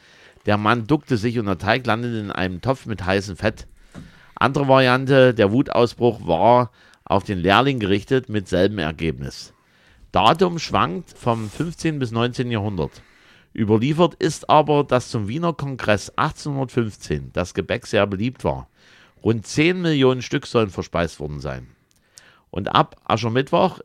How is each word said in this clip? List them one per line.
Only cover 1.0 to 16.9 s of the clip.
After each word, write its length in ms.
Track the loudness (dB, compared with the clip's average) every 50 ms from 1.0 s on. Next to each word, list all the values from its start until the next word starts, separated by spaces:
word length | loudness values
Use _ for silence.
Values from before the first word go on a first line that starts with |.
| 0 0 -2
sich 240 | -2 0 -2 -2 -2
und 60 | -2
der 120 | -2 -4 -2
Teig 260 | 0 0 0 0 0
landete 340 | -2 -2 -2 -2 -4 -6 -6
in 120 | -6 -6
einem 300 | -6 -4 -4 -4 -4 -4
Topf 260 | -4 -4 -4 -4 -6
mit 180 | -8 -8 -6 -2
heißem 320 | -2 0 0 -2 -4 -6
Fett. 300 | -4 -4 -4 -4 -4 -8 -20 -20 -20 -20 _ -20 -20 -20 -20 -20 -20 -20 -20 -4
Andere 320 | 0 0 0 0 0 2 4
Variante, 680 | 4 4 6 4 2 0 2 4 6 6 6 6 6
der 160 | 4 2 2
Wutausbruch 760 | 2 2 0 0 0 0 0 0 0 0 0 0 0 0 -2
war 460 | -2 0 4 4 6 6 6 4 0 _ _ _ _ _ _ _
auf 200 | -2 0 0 0
den 160 | -2 -4 0
Lehrling 400 | 2 4 4 6 4 4 0 0
gerichtet 480 | 0 0 0 0 0 0 -2 -2 -2 -2
mit 180 | -4 -6 -4
selbem 320 | -2 2 2 2 2 0 -2
Ergebnis. 760 | -6 -6 -6 -4 -4 -4 -4 -6 -8 -12 -12 -14 -18 -20 _ _ _ _ _ _ _ _ _ _ -12 -4 0
Datum 480 | 2 4 4 4 4 2 0 0 -2
schwankt 580 | -6 -2 0 0 0 0 -2 -6 -12 -14 -16 -6
vom 320 | -2 -2 -2 -2 -4 -6
fünfzehnten 480 | -6 -6 -6 -6 -6 -6 -4 -4 -2 -2
bis 140 | -4 -4 -2
neunzehnten 400 | -2 -2 -2 -2 -4 -4 -2 -2
Jahrhundert. 500 | -2 -2 -2 -2 -4 -4 -4 -6 -10 -20 _ _ _ _ _ _ _ _ _ -6
Überliefert 600 | -2 0 2 2 4 2 2 2 4 2 2 2
ist 340 | 0 -4 -4 -4 -4 0 4
aber, 360 | 4 4 4 4 2 2 2
dass 240 | 2 0 0 0 -2
zum 160 | -4 -6 -4
Wiener 260 | -4 -4 -4 -2 -4 -4
Kongress 600 | -4 -6 -8 -8 -4 0 0 0 0 -2 -4 -4
achtzehnhundertfünfzehn 1160 | -4 -4 -4 -4 -6 -8 -6 -4 -4 -4 -2 -2 -2 -2 -2